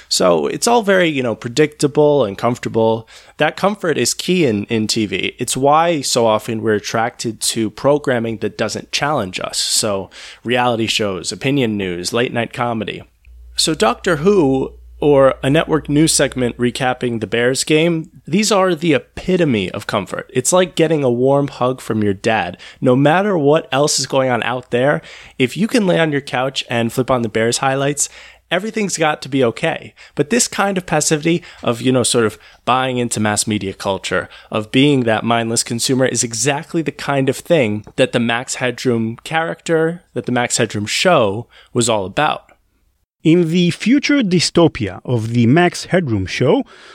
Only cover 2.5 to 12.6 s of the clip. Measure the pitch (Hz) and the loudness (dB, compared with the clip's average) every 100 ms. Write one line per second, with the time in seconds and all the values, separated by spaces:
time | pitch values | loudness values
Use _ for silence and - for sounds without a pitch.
2.5 | 120 123 113 113 113 113 - - - 151 | -2 -2 0 2 0 -4 -20 -20 -2 -2
3.5 | - 190 208 180 135 120 - - 180 147 | 0 -2 0 -2 -2 -2 -2 0 2 2
4.5 | 104 101 113 107 - 104 92 98 - 123 | 0 -2 -2 0 -2 -2 -2 -4 -6 -6
5.5 | 131 135 151 170 165 131 123 117 107 - | 0 2 4 2 0 -2 0 2 2 -2
6.5 | 110 110 104 - 117 117 - 120 107 - | -4 0 -2 -2 -2 -4 -4 -8 -6 -4
7.5 | - 110 - 135 147 147 123 113 110 107 | -2 -4 -2 0 2 0 -2 -4 -4 -6
8.5 | - 113 101 - - 143 151 95 92 - | -4 -6 -6 -8 -4 -2 -2 -4 -6 -8
9.5 | - - - 110 98 90 - - - 113 | -6 -4 -2 -2 -4 -6 -14 -20 -14 -2
10.5 | 123 123 117 110 - 107 92 80 98 135 | 0 2 0 -2 -2 -2 -4 -8 -6 -2
11.5 | 143 117 104 95 87 90 117 123 120 113 | 0 0 -2 -4 -6 -4 -2 -2 -2 -6
12.5 | - | -4